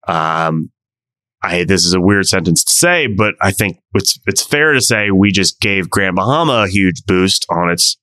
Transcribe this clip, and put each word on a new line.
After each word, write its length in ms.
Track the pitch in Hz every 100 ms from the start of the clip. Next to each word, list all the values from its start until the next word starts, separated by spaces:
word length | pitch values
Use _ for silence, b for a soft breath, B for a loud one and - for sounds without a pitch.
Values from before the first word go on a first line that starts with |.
| -
Um, 640 | 85 80 80 82 80 73 _ _ _ _ _ _ _
I, 200 | 95 90
this 200 | 87 95
is 100 | 87
a 60 | 92
weird 260 | 90 101 95
sentence 380 | 92 85 82
to 80 | -
say, 340 | - 175 175 135
but 280 | 98 107 -
I 100 | 98
think 260 | 92 104 85 _
it's, 240 | - 95 - -
it's 160 | 123
fair 300 | - 147 156
to 60 | 139
say 300 | 113 110 104
we 220 | 95 101
just 280 | 98 92 -
gave 300 | 107 98 82
Grand 240 | - 95
Bahama 500 | 90 98 147 165 120
a 40 | 101
huge 360 | 98 95 80
boost 420 | - 92 92 - -
on 200 | 85 87
its 260 | 87 - -